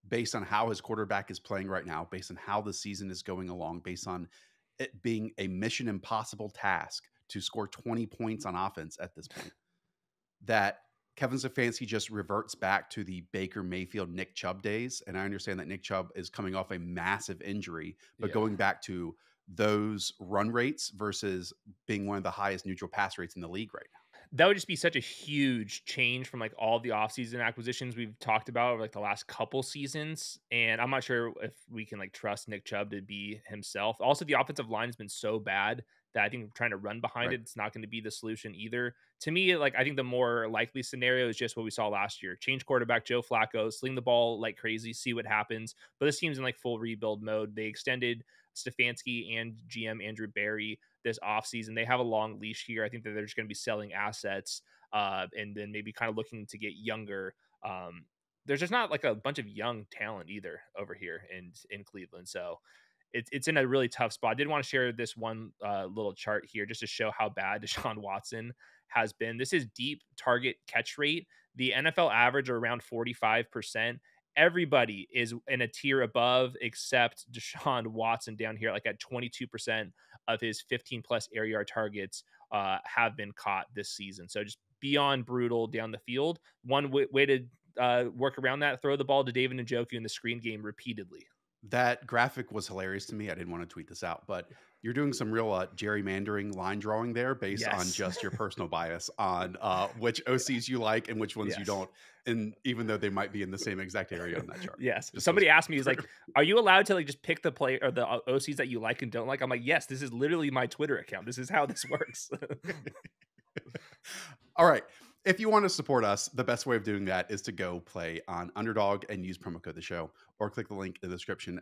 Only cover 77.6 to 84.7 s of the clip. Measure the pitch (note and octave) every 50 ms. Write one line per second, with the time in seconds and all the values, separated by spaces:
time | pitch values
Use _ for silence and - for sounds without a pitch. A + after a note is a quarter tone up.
77.6 | - D#3 C3 B2 A2+ A2+ A2 A2+ A2+ A2+ A2+ A#2 - - A2 G#2+ A2+ A2 A2 G#2+
78.6 | A2 A2+ F#2+ G#2+ - A2+ G2+ - - - B2+ B2 B2 A#2+ - - B2+ B2 - A2+
79.6 | - - A2+ A2 G#2+ F2 - _ _ _ - - _ - A2+ A2 A#2+ A#2 G#2+ -
80.6 | - _ C3 A#2 - - C3 A#2 A2 - B2 A2+ - - - A2+ A2 A2 G#2+ G#2+
81.6 | G#2 - - A#2 A2 G#2 G#2 G#2 F#2+ G2 - - - _ _ _ - _ - G#2
82.6 | G2 F#2+ F#2+ F#2+ - - - - A#2 A2+ A2 A2+ G#2 G#2 - - - G#2 G2 F#2+
83.6 | - _ A#2+ G2+ G2+ - - - G2+ G2 F#2 F2 F2 F#2+ - G#2 G#2 G#2 G#2 _
84.6 | _ _